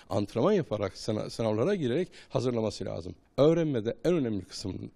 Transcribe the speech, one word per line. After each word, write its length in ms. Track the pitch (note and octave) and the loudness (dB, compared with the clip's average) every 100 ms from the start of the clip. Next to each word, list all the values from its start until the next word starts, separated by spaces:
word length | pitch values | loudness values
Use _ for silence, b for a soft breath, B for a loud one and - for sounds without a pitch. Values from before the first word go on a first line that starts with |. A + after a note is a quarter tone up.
| B | B
antrenman 440 | G#2 G2+ A2+ D#3 | -2 -2 2 4
yaparak 400 | G#3 C3+ G#2+ G2 - | 2 0 -2 -2 -4
sınav-, 300 | - G#2+ - | -4 -4 -4
sınavlara 460 | - A2+ G#2+ D#3 | -2 0 2 0
girerek 340 | G#3 B2+ C#3 F3+ B B | 0 0 0 -2 B B
hazırlaması 560 | C3 B2 A#2 G#2+ - | -2 0 0 -2 -4
lazım. 300 | G#2 G#2 F#2 F2 _ - | -8 -8 -10 -12 _ 4
Öğrenme 360 | D3 E3+ D#3 | 6 6 2
ve 100 | B2+ | 0
de 120 | G#2+ A2+ | -2 -2
en 100 | D#3 | 0
önemli 300 | F3 B2 G2+ | 0 0 -2
kısım 460 | F2+ - G2 - - | -6 -10 -8 -8 -10